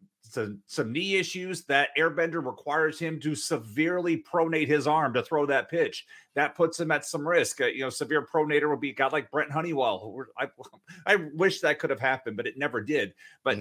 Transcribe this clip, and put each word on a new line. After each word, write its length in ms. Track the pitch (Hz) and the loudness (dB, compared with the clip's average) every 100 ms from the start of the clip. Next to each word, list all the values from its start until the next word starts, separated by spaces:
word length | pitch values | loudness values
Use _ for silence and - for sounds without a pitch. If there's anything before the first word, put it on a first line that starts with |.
| _ _ 113 | _ _ -10
some, 300 | 127 104 104 - | -6 -6 -6 -8
some 260 | - 117 | -4 -4
knee 240 | 135 190 190 | -2 0 0
issues. 480 | 175 185 180 180 - | 0 -6 -6 -8 0
That 220 | 139 143 143 | 2 2 2
airbender 480 | 165 156 170 165 | 0 2 0 -2
requires 540 | 127 113 147 151 156 147 | -6 -8 -2 0 0 0
him 200 | 165 156 | -6 -4
to 140 | 139 | -4
severely 880 | 143 - 143 110 110 160 180 175 160 | -4 -2 -4 -4 0 0 0 0 -2
pronate 440 | - 175 165 160 143 | 0 0 2 2 2
his 200 | 147 131 | 2 4
arm 280 | 156 143 | 2 2
to 80 | 120 | 0
throw 240 | - 156 143 | 0 0 2
that 240 | 135 - | 2 0
pitch. 340 | 170 139 - - - - | 0 0 -2 -14 -20 -6
That 200 | - 147 | 0 0
puts 240 | - 165 165 | 2 0 2
him 140 | 165 | 0
at 120 | 151 | 0
some 220 | - 156 151 | 0 -4 2
risk. 340 | 170 131 - | 2 2 0
Uh, 60 | 123 | -2
you 140 | 127 | 0
know, 100 | 131 | -4
severe 340 | 120 139 151 | -4 0 0
pronator 460 | 127 165 151 147 151 | 0 0 2 2 2
would 100 | 139 | 0
be 100 | 143 | -2
a 40 | |
guy 140 | 117 135 | 0 2
like 220 | 151 - | 2 -2
Brent 200 | 147 143 | -2 -2
Honeywell. 480 | 147 170 143 123 95 | -2 -2 2 2 0
Who 120 | 107 | -6
were, 180 | 110 127 117 | -12 -14 -6
I, 100 | 135 - - - | -6 -6 -20 -20
<laughs> 280 | _ - - | _ -8 2
I 100 | 202 151 | 2 2
wish 280 | 151 185 185 | 2 2 2
that 180 | 156 151 | 0 0
could 100 | 156 | 0
have 80 | 120 | 0
happened, 380 | 131 131 117 104 | 0 0 -4 -6
but 100 | 104 | -6
it 100 | 131 | -4
never 240 | 127 117 | -4 -4
did. 340 | 110 147 101 - - - | -2 -2 -2 -6 -20 -6
But 160 | 135 104 | -2 -2